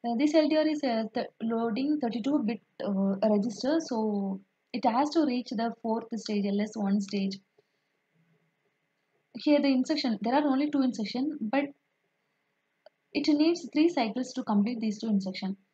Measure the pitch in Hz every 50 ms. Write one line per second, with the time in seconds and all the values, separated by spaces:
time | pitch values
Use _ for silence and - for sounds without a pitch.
0 | - 240 240 226 285 302 302 330 302 294 311 311 302 311 311 294 - 262 233 226
1 | 226 208 _ 247 - - _ _ 226 226 226 226 233 233 214 240 269 294 302 302
2 | 254 233 196 240 208 269 285 294 233 208 233 - _ _ _ _ 175 196 202 190
3 | 196 196 196 196 - 220 208 208 196 240 - - - 262 311 330 320 - 254 220
4 | 220 214 208 202 196 196 190 190 - _ _ _ _ _ - 240 - 247 220 247
5 | 285 302 302 330 302 262 247 247 240 - 240 196 226 233 - _ _ 233 220 226
6 | 226 - 240 220 196 - 214 208 196 202 202 202 208 214 - 220 202 196 196 208
7 | 196 - - 202 196 196 196 - _ _ _ _ _ _ _ _ _ _ _ _
8 | _ _ _ _ _ _ _ _ _ _ _ _ _ _ _ _ _ _ _ _
9 | _ _ _ _ _ _ _ 220 - 302 294 285 285 277 269 254 262 - 320 302
10 | - 262 220 196 196 226 247 285 302 294 262 262 294 294 294 277 262 254 - -
11 | 220 196 - 247 262 302 294 - - 208 - 277 285 285 - _ _ _ _ _
12 | _ _ _ _ _ _ _ _ _ _ _ _ _ _ _ _ _ - _ _
13 | _ _ _ 294 294 - 302 294 311 330 339 339 - 240 - 294 311 339 339 294
14 | 233 220 208 247 254 254 - 262 247 - 214 202 202 226 247 226 220 220 202 214
15 | - 226 214 196 190 190 185 - - 190 196 _ _ _